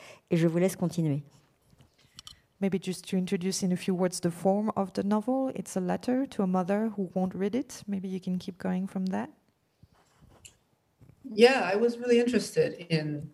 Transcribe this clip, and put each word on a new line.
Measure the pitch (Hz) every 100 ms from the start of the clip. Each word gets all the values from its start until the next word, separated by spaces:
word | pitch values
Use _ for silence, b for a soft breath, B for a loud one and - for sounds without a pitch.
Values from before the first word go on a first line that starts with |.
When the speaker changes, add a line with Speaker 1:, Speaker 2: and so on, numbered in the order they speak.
| B B B
Speaker 1:
et | 170
je | 165
vous | 170
laisse | 185 190
continuer. | 170 170 160 143 - _ _ _ _ _ _ _ b b b b b -
Speaker 2:
Maybe | 190 185
just | 185 180 -
to | 185
introduce | 180 196 185 185
in | 185
a | 180
few | -
words | 180 185 180
the | 175
form | 170 190 196 214 202
of | 190
the | 202
novel. | 196 214 208 262 262 -
It's | - 190
a |
letter | 180 185 - 254 277
to | -
a | 190
mother | 185 180 202 220 208
who | 185
won't | 185 185
read | 180 202 233
it. | 285 - -
Maybe | 196 190
you | 185
can | 185 185
keep | 190 180
going | 190 185 190
from | 190 185
that. | 202 277 - _ _ _ _ _ _ _ _ - - - _ _ _ _ _ - _ 262
Speaker 3:
Yeah, | 214 240 269
I | 180 208
was | 233 233
really | 247 240
interested | 240 220 - 160 156 - 170
in | 160 151 147 147